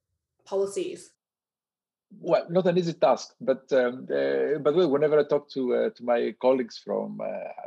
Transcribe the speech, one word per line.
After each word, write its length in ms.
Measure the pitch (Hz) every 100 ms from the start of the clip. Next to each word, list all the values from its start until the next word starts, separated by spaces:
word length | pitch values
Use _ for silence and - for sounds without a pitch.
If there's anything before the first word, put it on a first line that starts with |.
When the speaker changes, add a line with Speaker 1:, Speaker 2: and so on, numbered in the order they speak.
| _ _ _ _ -
Speaker 1:
policies. 640 | 196 196 196 170 - - _ _ _ _ _ _ _ _ _ _ -
Speaker 2:
Well, 260 | - - -
not 200 | 175 180
an 100 | 175
easy 140 | 170
task, 420 | 156 147 120 - _
but, 300 | 123 131 -
um, 340 | 135 123 131 131
uh, 500 | 139 139 139 131 151
by 120 | 147
the 80 | 160
way, 80 | 170
whenever 320 | 139 151 151
I 60 |
talk 260 | 147 147 -
to, 240 | 139 123
uh, 160 | 120 117
to 140 | -
my 320 | 120 120 120 107
colleagues 380 | 127 131 113 -
from, 420 | 101 104 104 107
uh, 40 |
I 420 | 104 98 90 -